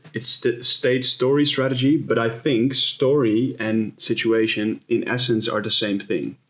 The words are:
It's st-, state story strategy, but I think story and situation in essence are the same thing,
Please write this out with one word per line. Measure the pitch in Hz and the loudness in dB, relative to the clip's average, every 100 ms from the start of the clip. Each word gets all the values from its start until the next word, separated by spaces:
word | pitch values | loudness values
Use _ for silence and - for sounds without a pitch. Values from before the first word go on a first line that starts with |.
| - | -12
It's | 117 - | -6 -4
st-, | - 123 123 | -2 -2 -2
state | - - 127 131 | -2 -2 0 0
story | 127 - 127 143 | 0 0 2 4
strategy, | 147 - 135 127 135 151 | 2 2 0 2 2 2
but | - 113 | 2 0
I | 113 | 0
think | 117 156 117 131 | -2 0 2 2
story | 139 - - 135 147 117 107 127 127 | 0 -4 0 2 4 4 2 0 -2
and | 110 113 104 - | -2 0 -2 -6
situation | - 110 113 113 110 - 107 92 - | -6 -2 2 2 2 0 -2 -4 -2
in | 117 - | -2 0
essence | 123 123 110 107 | -2 0 0 0
are | 107 | -4
the | 104 | -2
same | - 107 98 | -2 -2 -4
thing, | - 90 - - _ | -2 -4 -4 -10 _